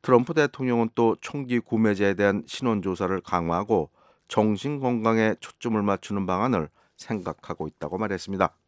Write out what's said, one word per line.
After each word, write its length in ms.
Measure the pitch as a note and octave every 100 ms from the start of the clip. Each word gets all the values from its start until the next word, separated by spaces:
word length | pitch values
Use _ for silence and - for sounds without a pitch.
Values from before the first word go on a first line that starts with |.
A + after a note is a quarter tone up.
트럼프 320 | - B2 B2
대통령은 560 | D#3 C#3+ - B2+ A#2 A2+
또 220 | - A#2 -
총기 380 | - C#3+ B2 A#2+
구매자에 560 | - A2 A2 G2 G2+
대한 300 | F#2 G2+ G2 -
신원조사를 760 | - B2+ G#2+ F#2 F2+ F#2 F#2+
강화하고 680 | - F2+ E2 E2+ G#2 G#2+ D2+ _ _ _ _
정신건강에 1040 | - G#2+ G2+ C#3 C#3+ C3 A#2+ A2+ A2+ A2 -
초점을 420 | - _ B2 A2
맞추는 420 | G2+ G2 - G2+
방안을 440 | F#2 F#2 B2 G#2 D2+ _ _ _
생각하고 680 | - G#2+ F2 D2+ - E2 D#2
있다고 320 | _ D2+ F#2
말했습니다. 560 | G#2+ F#2+ - F#2+ F#2 _